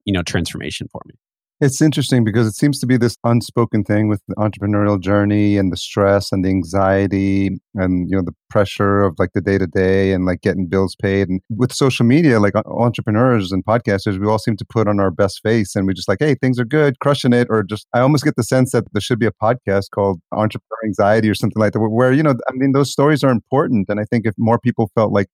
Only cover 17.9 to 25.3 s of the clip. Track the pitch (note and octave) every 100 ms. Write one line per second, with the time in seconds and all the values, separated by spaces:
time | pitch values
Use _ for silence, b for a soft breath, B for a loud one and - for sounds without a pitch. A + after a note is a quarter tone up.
17.9 | A#2+ C3 D3 D3+ - A2+ C3 B2+ A#2+ -
18.9 | G#2 - A#2+ A2+ - G#2+ B2+ - G2 -
19.9 | - G2 F2+ - - G#2+ - - A2 A2
20.9 | F#2+ G2+ A2+ G#2+ G2 A2 A2 G#2+ G#2 A2
21.9 | A2+ B2+ C3+ D#3 B2 C3 C3 C3+ C3+ C#3
22.9 | - C#3+ D3 C#3 A#2 - C3 F3 A2 F#2
23.9 | G#2 G#2+ A#2+ A2 - A2 A#2 A#2+ - A2
24.9 | - G#2+ G2+ G2